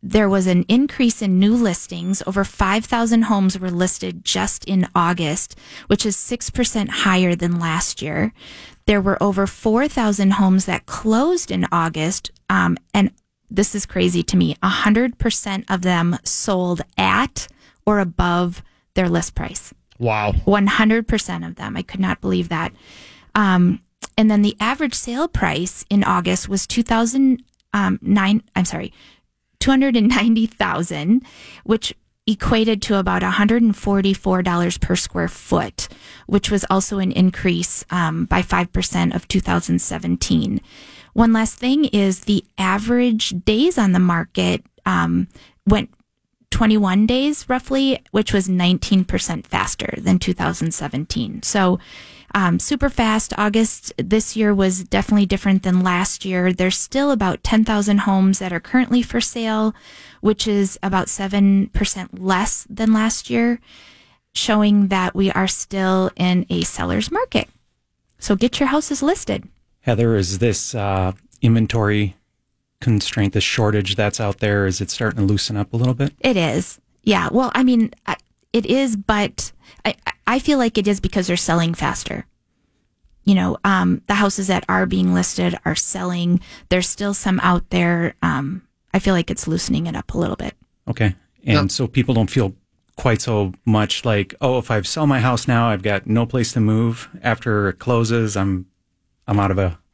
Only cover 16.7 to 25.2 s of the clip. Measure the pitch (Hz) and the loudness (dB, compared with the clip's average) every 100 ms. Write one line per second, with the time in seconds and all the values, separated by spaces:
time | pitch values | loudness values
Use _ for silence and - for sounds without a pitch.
16.7 | 175 - - 190 190 269 - - - _ | -4 -6 -2 0 0 -2 -6 -14 -16 _
17.7 | _ - 208 185 - 175 175 180 175 - | _ 0 0 0 0 0 2 0 -4 -16
18.7 | _ _ - 180 170 165 - 156 190 - | _ _ -2 0 0 -2 -6 -8 -10 -14
19.7 | - _ _ 117 107 104 - - 202 202 | -20 _ _ -2 0 0 0 2 2 2
20.7 | - 220 226 226 220 - 175 170 175 104 | 2 2 2 0 -4 -2 -8 -8 -10 -10
21.7 | 180 190 190 185 180 185 180 175 165 165 | -8 -8 -4 -4 -2 -2 -2 -2 -4 -6
22.7 | - - - - - _ - 202 180 180 | -10 -20 -20 -20 -20 _ 0 4 4 4
23.7 | - _ _ - - 220 208 208 - 214 | 2 _ _ -8 2 4 4 2 0 -4
24.7 | 277 302 - - 240 | -2 -4 -4 -8 -4